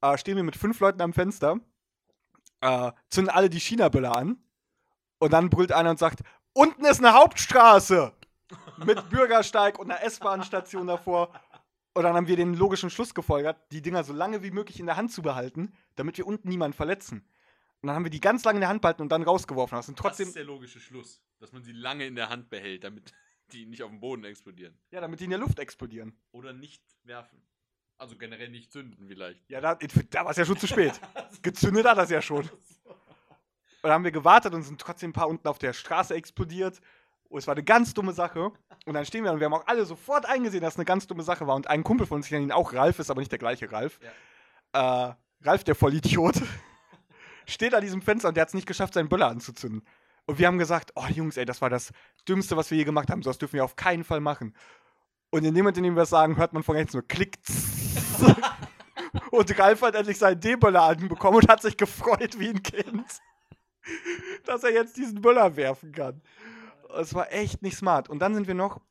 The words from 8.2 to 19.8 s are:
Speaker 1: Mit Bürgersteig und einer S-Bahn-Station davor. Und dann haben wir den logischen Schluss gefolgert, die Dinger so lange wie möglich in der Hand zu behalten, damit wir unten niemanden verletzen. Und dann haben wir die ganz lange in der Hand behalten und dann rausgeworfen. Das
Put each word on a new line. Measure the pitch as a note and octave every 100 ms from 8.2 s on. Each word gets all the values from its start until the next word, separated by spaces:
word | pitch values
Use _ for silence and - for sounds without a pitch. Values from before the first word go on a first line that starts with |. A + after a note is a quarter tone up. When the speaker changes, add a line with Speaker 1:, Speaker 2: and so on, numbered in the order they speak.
| _ _ _ - - - D#3+
Speaker 1:
Mit | G#3+ F3+
Bürgersteig | A3+ B3+ A3+ G#3 A3+ G3+ G3+
und | G3
einer | F3+
S-Bahn-Station | G#3+ A3 G#3+ G3 F#3 F#3+ F#3 G3 F3+
davor. | F3 F3+ F3 F3 - _ - _ _ _
Und | -
dann | E3+ F3
haben | F3
wir | F3
den | F3
logischen | F3 G3 F#3+ F3+
Schluss | - A#3 -
gefolgert, | D#3+ D3 D3 D#3+ _
die | D3+
Dinger | D3+ F3
so | C#3+
lange | D3 F3+ G#3+
wie | G3
möglich | F#3+ G#3 -
in | E3+
der | D#3+
Hand | A#3
zu | -
behalten, | D#3 C3 B2+ C#3+ F#3+ _ _ -
damit | C#3 F3
wir | F#3
unten | G#3 F#3
niemanden | F3+ D#3 C#3
verletzen. | D#3 G3 - A2+ _ _ _ _ _ _
Und | C#3+
dann | D3
haben | F3
wir |
die | D#3
ganz | F#3+ A#3+ A3+
lange | G#3
in |
der | F#3
Hand | G#3
behalten | E3+ E3
und | D3+
dann | D#3+
rausgeworfen. | E3 F3+ - C3 B2
Das | A#2+